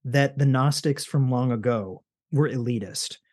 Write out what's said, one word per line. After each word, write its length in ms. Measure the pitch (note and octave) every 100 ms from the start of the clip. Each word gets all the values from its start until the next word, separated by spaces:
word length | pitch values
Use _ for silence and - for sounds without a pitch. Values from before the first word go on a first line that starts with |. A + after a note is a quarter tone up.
| B2+
that 300 | C#3 C#3 C#3
the 60 |
Gnostics 600 | C#3 B2+ C#3+ C#3+ D3+ C#3
from 260 | - D3 B2+
long 220 | B2 B2+
ago 500 | A#2 A#2+ A#2 F#2+ F2+ _ _ -
were 180 | C#3+ D3+
elitist, 680 | B2 A#2 A#2+ F#2+ - - - _